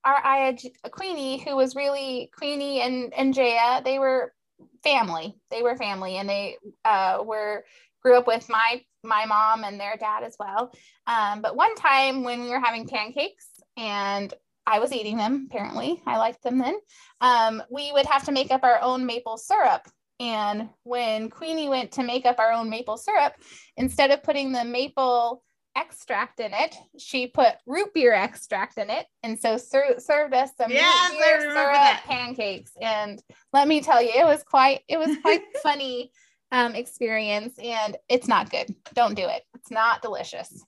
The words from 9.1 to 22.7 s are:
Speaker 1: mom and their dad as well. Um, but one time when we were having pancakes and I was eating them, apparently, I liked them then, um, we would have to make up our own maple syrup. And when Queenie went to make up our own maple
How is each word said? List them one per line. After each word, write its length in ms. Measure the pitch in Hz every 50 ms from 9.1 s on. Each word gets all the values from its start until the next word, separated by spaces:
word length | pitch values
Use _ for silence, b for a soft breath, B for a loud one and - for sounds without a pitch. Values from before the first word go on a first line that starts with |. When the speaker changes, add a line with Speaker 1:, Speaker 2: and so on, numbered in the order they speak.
| 220 214 220
Speaker 1:
mom 380 | 220 214 208 220 220 220 226 214
and 140 | 202 202 202
their 180 | 202 202 220
dad 260 | 208 220 214 208 214 233
as 140 | 233 233 _
well. 340 | 202 196 196 214 247 254 b b b b b b b
Um, 360 | - 233 226 214 202 208 208 214
but 140 | - 196
one 180 | 254 339 453 440
time 480 | - - 320 277 269 269 269 262 269 254
when 200 | 247 247 240 240
we 40 | 240
were 100 | 247 262
having 260 | 254 233 226 226 226
pancakes 600 | - 262 220 214 214 254 285 294 392 - _ - - _ - _ _ _
and 560 | - 226 214 202 202 202 202 202 202 202 196 - - _ _ _ _ _
I 120 | - 220 208
was 120 | 233 254 269
eating 240 | 240 214 208 214
them, 320 | 233 208 220 269 277 269 -
apparently, 500 | - 226 202 - - - 240 269 349 349 _
I 120 | - 240 220
liked 240 | 220 226 247 _ _
them 160 | 247 254 262
then, 180 | 254 254 359 427 _ b b b b b b b
um, 420 | 240 254 247 233 226 220 220 220 - _
we 200 | 240 277 294 285 285
would 140 | 285 277
have 180 | 294 294 277 277
to 80 | - 285
make 180 | 262 269 -
up 120 | 262 262 -
our 140 | 247 240 214 -
own 240 | 254 254 254 254
maple 300 | 247 233 240 247 226 220 226
syrup. 440 | - - 392 427 339 233 196 - _ - _ _ _ _ _ _
And 480 | 247 233 226 214 208 208 208 208 226 214 _ _ _
when 480 | 240 240 247 240 220 220 220 220 226
Queenie 380 | - - 339 320 320 320 302 285
went 240 | 269 262 247 - -
to 100 | - 254
make 240 | 240 240 262 254
up 120 | 247 240 240
our 140 | 220 226 226
own 160 | 233 226
maple 280 | 220